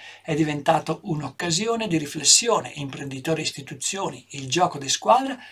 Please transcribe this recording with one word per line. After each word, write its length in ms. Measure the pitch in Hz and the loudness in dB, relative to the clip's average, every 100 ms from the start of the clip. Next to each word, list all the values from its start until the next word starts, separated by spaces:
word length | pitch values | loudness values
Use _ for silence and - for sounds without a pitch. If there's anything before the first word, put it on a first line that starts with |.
| - - | -18 -12
è 120 | - | -2
diventato 680 | 151 151 147 143 156 156 160 | 2 2 0 2 2 0 -4
un'occasione 840 | 196 151 139 - 175 165 220 233 214 | -4 -4 -4 -4 -2 0 0 0 0
di 80 | 160 | -2
riflessione, 760 | 143 160 143 - 233 190 127 | -2 0 4 6 6 2 0
imprenditori 680 | 147 139 127 139 131 147 160 | -8 -8 -8 -8 -6 -2 -2
e 40 | |
istituzioni, 840 | 151 - 131 131 - 196 170 131 - | -2 -6 -10 -8 -6 -4 -6 -8 -12
il 180 | 143 135 | -10 -2
gioco 260 | 160 175 147 | 2 2 2
di 140 | 135 | -2
squadra 480 | - - 240 269 269 - | 2 6 6 4 -6 -12